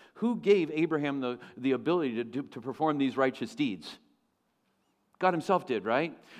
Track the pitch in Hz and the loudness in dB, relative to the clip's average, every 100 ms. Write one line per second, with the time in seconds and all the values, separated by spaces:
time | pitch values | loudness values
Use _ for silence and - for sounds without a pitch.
0 | - - 233 220 190 202 156 156 160 156 | -20 -4 -2 0 4 4 4 0 0 0
1 | 143 139 123 123 - - 131 123 120 175 | -2 -2 -4 -6 -10 -4 0 0 2 0
2 | 139 113 117 123 143 127 123 123 156 147 | 0 -2 -4 -6 -8 -10 -10 -2 0 2
3 | 135 123 135 - 117 - 135 90 - - | 0 2 0 0 -6 -2 -2 -4 -10 -18
4 | _ _ _ _ _ _ _ _ _ _ | _ _ _ _ _ _ _ _ _ _
5 | _ - 185 170 170 180 135 110 101 127 | _ 0 2 2 2 2 2 -2 2 2
6 | 165 - - - | 0 -6 -20 -20